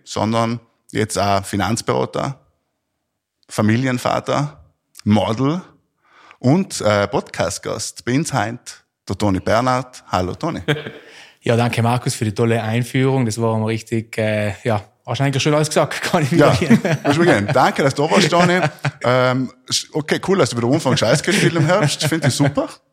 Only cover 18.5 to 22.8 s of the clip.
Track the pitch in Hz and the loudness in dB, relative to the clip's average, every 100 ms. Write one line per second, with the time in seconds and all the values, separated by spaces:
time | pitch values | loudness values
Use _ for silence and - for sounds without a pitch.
18.5 | 180 151 - 143 - 120 127 127 127 127 | 4 0 -2 -6 -2 0 2 2 0 -4
19.5 | - - - - 156 151 165 - 196 131 | -10 -8 -8 -6 -8 -4 -4 0 2 2
20.5 | 117 117 156 262 156 214 156 - 202 165 | 0 0 2 2 0 2 2 2 0 2
21.5 | 165 147 190 147 - 156 160 147 - 143 | 2 2 2 2 0 -2 0 -2 0 0
22.5 | 147 294 - | 0 -4 -10